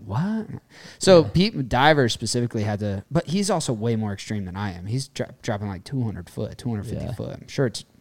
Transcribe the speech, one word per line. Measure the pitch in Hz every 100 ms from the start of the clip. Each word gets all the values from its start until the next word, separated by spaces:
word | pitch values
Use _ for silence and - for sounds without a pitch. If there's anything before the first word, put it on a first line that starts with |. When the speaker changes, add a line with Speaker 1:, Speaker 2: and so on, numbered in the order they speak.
Speaker 1:
"What?" | 107 107 196 220 214 - - - - -
So | 185 180
Speaker 2:
Yeah. | 107
Speaker 1:
peop-, | 156 208 156 123
divers | 120 147 147 120
specifically | - 113 123 120 117
had | 107 104
to, | 104 98 -
but | 143 -
he's | 185 202
also | 175 -
way | 120 233 113
more | 214
extreme | 196 - 104
than | 92 92
I | 104
am. | 90 95
He's | 127 139
dro-, | - - -
dropping, | - 101 104
like, | 95
two | - 135
hundred | 113 87 85
foot, | - 110 -
two | 127
hundred | 110 104
fifty | - 78
Speaker 2:
Yeah. |
Speaker 1:
foot. | - - -
I'm | -
sure | - 127
it's | - - _